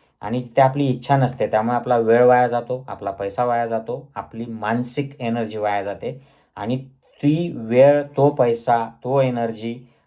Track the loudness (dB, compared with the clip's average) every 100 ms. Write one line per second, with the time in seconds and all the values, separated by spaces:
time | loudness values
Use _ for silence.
0 | _ _ -8 -6 -2 2 2 2 0 -2
1 | 0 0 0 0 -2 0 0 -2 0 0
2 | 4 6 6 6 4 0 -4 -8 -10 -8
3 | -8 -6 -6 -2 -2 0 -2 -4 -6 -10
4 | -12 -14 -12 -12 -12 -8 -4 -4 -4 -6
5 | -8 -6 -6 -4 -4 -4 -2 -2 -4 -8
6 | -10 -10 -16 _ _ -10 -6 -6 -8 _
7 | _ _ 0 0 -2 -6 0 6 6 6
8 | 0 2 2 4 2 0 0 0 0 -8
9 | -2 2 2 0 -4 -4 -8 -10 -14 _